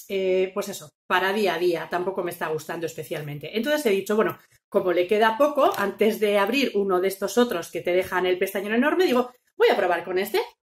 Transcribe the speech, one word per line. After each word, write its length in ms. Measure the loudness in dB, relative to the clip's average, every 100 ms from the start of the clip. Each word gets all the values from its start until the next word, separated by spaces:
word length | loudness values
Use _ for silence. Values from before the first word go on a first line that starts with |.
| -6
eh, 420 | -2 2 2 0
pues 160 | -4 -8
eso, 200 | -10 -16 _ -2
para 280 | 0 2
día 220 | 0 0 0
a 40 |
día, 300 | 0 -2 -4
tampoco 320 | -4 -4 -4
me 80 | -6
está 160 | -6 -6
gustando 400 | -6 -6 -8 -8
especialmente. 680 | -10 -10 -8 -8 -10 -6 -4
Entonces 300 | 0 0 2
he 60 |
dicho, 240 | 0 2 0
bueno, 240 | 0 -2 _ _ _
como 240 | -2 2
le 140 | 0 2
queda 320 | 4 2 4
poco, 340 | 2 4 0 2
antes 420 | -4 2 0 2
de 200 | 2 2
abrir 320 | 2 2 0 0
uno 260 | 0 0
de 60 | 0
estos 300 | -2 0 2
otros 320 | 2 -2 -6
que 120 | -6
te 100 | 0
dejan 340 | 0 0 -2 0
el 140 | 0
pestañón 340 | -2 -4 -2
enorme, 320 | 0 2 2 2
digo, 260 | 2 0 -10 _ 2
voy 100 | 4
a 80 | 4
probar 260 | 2 0
con 140 | -2 -2
este, 240 | 0 -2 -4 _